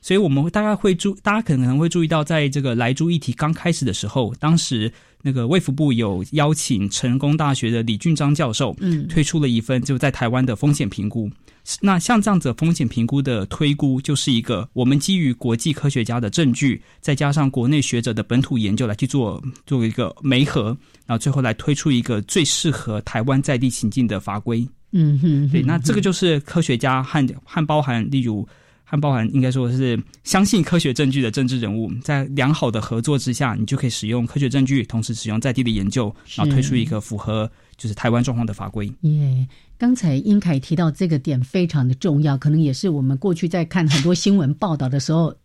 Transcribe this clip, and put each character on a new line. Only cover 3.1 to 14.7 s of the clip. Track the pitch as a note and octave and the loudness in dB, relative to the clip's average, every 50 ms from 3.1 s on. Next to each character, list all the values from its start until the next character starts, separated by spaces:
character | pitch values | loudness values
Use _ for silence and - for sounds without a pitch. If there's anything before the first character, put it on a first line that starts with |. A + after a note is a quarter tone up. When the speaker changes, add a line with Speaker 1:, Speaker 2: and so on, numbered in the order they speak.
Speaker 1:
议 | E3+ D#3+ | 0 0
题 | - - A#2 | -2 -4 -4
刚 | - D#3 D3+ D#3+ | -2 -2 -2 -2
开 | D#3 - F3 | -2 -2 -2
始 | E3 - D3 | -2 0 -2
的 | A#2 F2 | -2 -2
时 | - - | -4 -6
候， | G#2+ - C#3 B2 G2+ B2 - | -4 -2 -2 -2 -2 -4 -2
当 | - D3+ E3 | 0 2 2
时 | E3 - - C3+ A2+ G#2+ A#2 - - _ _ _ _ | 2 2 0 -2 -2 -2 -4 -6 -8 _ _ _ _
那 | - C#3+ | -4 -4
个 | C3 B2+ A#2 | -2 -2 0
卫 | A#2 E3 F#3+ | 0 0 0
福 | - - C3+ | 0 0 -2
部 | C#3+ D#3 D3 | 0 2 2
有 | B2+ A#2 A2+ G2+ G2 F2 F#2 - | 2 2 0 0 -2 -2 -4 -4
邀 | - D3+ C#3+ D3 D#3 | 0 0 2 2 2
请 | D#3 - - C3+ G2 G2+ G2+ | 0 0 -2 0 0 0 -2
成 | - - - B2+ A#2+ C3+ | -2 -2 -2 0 0 0
功 | C#3 C#3+ D3+ | 2 2 0
大 | D#3 D#3+ C#3+ C3+ | 2 2 0 0
学 | B2+ - A2 | 0 0 0
的 | A#2 A#2 A2+ | 0 0 0
李 | A2+ A2 | -2 -2
俊 | G2+ - E3+ D#3+ | -2 0 0 0
章 | C#3+ D3+ C#3+ D3 | 2 2 2 2
教 | D3 D#3+ B2 | 2 2 -2
授， | A2+ - C#3+ A2+ C#2+ - | 0 -2 -2 -4 -4 -2
Speaker 2:
嗯。 | - F#3 E3+ D3+ C#3+ E3+ | -2 0 0 0 -2 -2
Speaker 1:
推 | D#3+ E3 | 0 0
出 | D3 - - E3 | 0 2 0 0
了 | D3 C3+ | 0 2
一 | A#2+ A2+ | 0 0
份 | A2 - C3 B2+ | 0 0 -2 -2
就 | A#2+ C3+ C#3 | 0 -2 -2
在 | B2 D3+ C#3 | 0 0 -2
台 | B2+ - B2+ A2+ | -2 0 -2 0
湾 | A#2+ B2+ C3 | 0 0 0
的 | B2+ A2+ | 0 0
风 | - - D3 C#3+ | 0 2 2 2
险 | - C#3 G2 | 2 0 -4
评 | - - G2 G#2 | -4 -4 -6 -4
估。 | G2+ A#2 A2 G#2 - - _ - _ _ _ - - - | -4 -4 -6 -6 -8 -12 _ -20 _ _ _ -12 -8 0
那 | - G3+ F#3+ F3 | 2 2 2 2
像 | - - B3 A3 | 2 2 2 2
这 | G3+ A3 | 2 2
样 | G3+ F3 | 2 2
子 | - | 2
的 | C3+ A2 | 0 -2
风 | - D#3 E3 E3+ | 0 0 0 2
险 | - C#3 | 2 0
评 | A2+ - A#2 A2+ | -2 0 0 -2
估 | A#2 C#3 C#3 | 0 0 0
的 | C3+ C3+ B2 G#2+ F#2+ | 0 0 -2 -4 -4
推 | G2 - - D#3+ C#3+ C#3+ | -6 -4 0 0 0 2
估， | C#3+ C#3+ C#3 C3 B2+ | 2 0 0 0 0
就 | C3 - D3 | 0 -2 -2
是 | C3 - - | -2 0 2
一 | C3 A2+ | 0 0
个 | A2+ - A#2+ G#2+ G#2+ - | 0 0 -4 -4 -4 -6